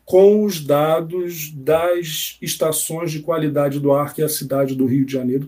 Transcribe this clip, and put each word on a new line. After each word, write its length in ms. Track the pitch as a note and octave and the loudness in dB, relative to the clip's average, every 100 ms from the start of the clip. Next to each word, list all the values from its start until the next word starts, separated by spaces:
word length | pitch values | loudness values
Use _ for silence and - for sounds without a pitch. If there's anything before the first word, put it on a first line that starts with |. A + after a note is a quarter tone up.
com 400 | - F#3 G3 G#3+ | 2 6 8 6
os 200 | G#3 E3+ | 2 -2
dados 840 | C#3 C#3+ D#3 E3 E3 F3+ F3 E3 D3+ | 0 2 2 0 -2 -6 -6 -8 -12
das 880 | D3 C3+ D#3+ F3 F3 D#3+ D3+ - - | -8 0 2 2 0 -2 -8 -10 -10
estações 720 | D#3+ - D#3+ D#3 - D#3+ E3+ | -8 -2 -2 -2 -4 -4 -6
de 80 | D#3 | -6
qualidade 580 | D#3 E3 D3+ C#3+ C#3+ C#3+ | -4 -2 -2 0 0 0
do 140 | C#3 | 2
ar 220 | C#3 C#3+ | 2 0
que 80 | - | -4
a 60 | D3+ | -4
cidade 460 | - C3+ C3+ C3+ | -4 -4 -2 0
do 120 | C3 C3 | 0 0
Rio 180 | C#3 | 2
de 80 | C3+ | 0
Janeiro 340 | C3+ B2 C3+ | -2 -2 -2